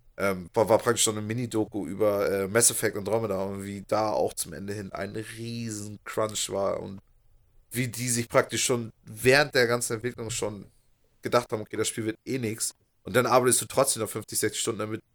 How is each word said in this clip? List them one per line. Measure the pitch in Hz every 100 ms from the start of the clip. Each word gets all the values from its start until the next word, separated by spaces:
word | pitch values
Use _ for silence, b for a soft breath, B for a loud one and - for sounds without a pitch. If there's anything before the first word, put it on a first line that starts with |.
| _ -
ähm, | 98 92 85
war, | 113 104
war | 107
praktisch | 123 113
so | 113
eine | 107
Mini-Doku | 107 117 117 113 104 107 78
über, | 98 107 101 80
äh, | 98 95
Mass | 113 -
Effect | 117 110 107
Andromeda | 98 113 110 95
und | 95 98
wie | 98 101 98
da | 107 110
auch | 69 90
zum | - -
Ende | 78 98
hin | 104 98
ein | - 101 107 107 113
riesen | 117 117 117 104 104 104
Crunch | - - 107 101 -
war | 98 98 -
und | 95 98 - _ _ _ _ _ _
wie | 117 127
die | 113 123
sich | 120 117
praktisch | 135 - 113
schon | - 120 110 -
während | - 110 123 139 143
der | 135 120
ganzen | 120 -
Entwicklung | 113 123 120 113
schon | - 107 101 - _ _ _ _ _
gedacht | 120 120 -
haben, | 107
"Okay, | 104 110
das | 110
Spiel | -
wird | 110 - -
eh | 131
nix." | 113 113 - - _ _
Und | -
dann | 120 120
arbeitest | 127 123 117
du | 117
trotzdem | - 135 117
noch | 107
fünfzig, | 110 - 104
sechzig | 107 -
Stunden, | - 95
damit, | 107 110 -